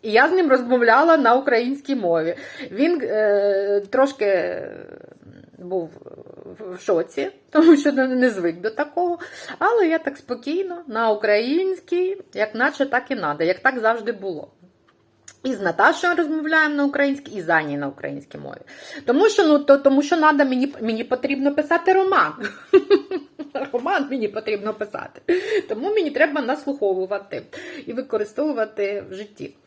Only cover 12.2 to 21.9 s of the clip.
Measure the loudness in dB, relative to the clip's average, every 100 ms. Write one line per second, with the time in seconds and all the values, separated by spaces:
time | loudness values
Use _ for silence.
12.2 | -12 -4 -4 0 -2 0 -2 -2 -4 -4
13.2 | -4 -2 -2 0 0 0 0 0 -4 -8
14.2 | -8 -10 -14 _ _ _ _ _ _ _
15.2 | -20 -10 -6 -4 -4 2 2 4 0 0
16.2 | -2 -2 0 2 2 0 0 0 -2 -2
17.2 | -8 -10 0 0 0 -6 -6 -8 -10 -10
18.2 | -14 -16 -16 -16 -20 -20 -18 -12 -2 4
19.2 | 4 4 4 4 6 6 6 4 2 4
20.2 | 4 4 2 2 -2 -4 -6 -4 -4 -4
21.2 | -2 0 0 0 0 0 4